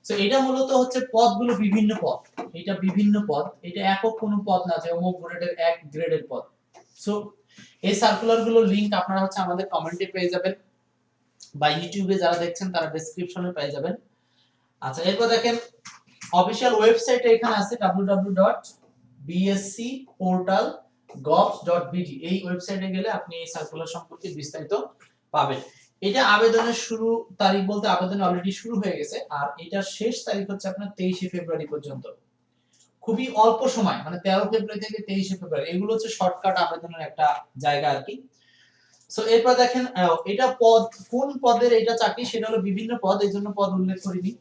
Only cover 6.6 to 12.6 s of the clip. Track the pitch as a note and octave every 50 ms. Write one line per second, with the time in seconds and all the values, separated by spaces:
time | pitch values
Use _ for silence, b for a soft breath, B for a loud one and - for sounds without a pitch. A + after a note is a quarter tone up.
6.6 | _ _ _ - _ _ _ - - G3+ G3+ G#3 G#3 G#3 - _ _ B B B
7.6 | B B B B - G3 G3+ G3+ A#3 A3 G#3 - A3+ A3+ A3+ A3+ G#3+ A#3 A3+ A3+
8.6 | A3 F#3+ G3 G#3 G#3 G#3 G3+ F#3 F3 - F#3+ F#3+ F#3+ F#3+ - G#3 F#3 F3+ F3 F#3
9.6 | F#3 - F3+ D#3 D#3 E3 F3 F3+ G3 F3+ - F#3 F3+ F3 F3+ F3+ F3 F#3+ G3+ -
10.6 | _ _ _ _ _ _ _ _ _ _ _ _ _ _ _ _ - - - C#3+
11.6 | D3 D3+ D3+ E3 F3+ F#3 G3+ G3+ F#3+ F3+ G3 F3 F3 E3+ F3 F3 E3+ E3+ - -